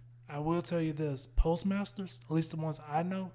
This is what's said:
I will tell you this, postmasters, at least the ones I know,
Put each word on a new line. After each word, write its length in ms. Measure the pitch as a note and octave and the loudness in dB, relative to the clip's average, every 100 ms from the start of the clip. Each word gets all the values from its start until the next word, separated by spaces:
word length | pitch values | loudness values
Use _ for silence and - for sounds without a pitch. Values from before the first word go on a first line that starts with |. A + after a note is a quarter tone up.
| - - - | -20 -20 -10
I 100 | C#3+ | -4
will 220 | D3+ E3+ | 0 0
tell 180 | E3+ E3+ | 0 0
you 140 | D#3+ | 0
this, 340 | D3+ D#3 C3+ - - | 0 -2 -2 -2 4
postmasters, 840 | E3 E3+ G3 G3 G3+ - F#3+ - | 4 4 2 0 -2 -6 -8 -8
at 80 | - | -2
least 200 | D#3+ D#3+ | 0 0
the 60 | D#3+ | -2
ones 220 | D#3+ D3+ D3 | -4 -4 -2
I 140 | D3+ | -2
know, 280 | F3+ F#3+ F#3 | 0 -2 -6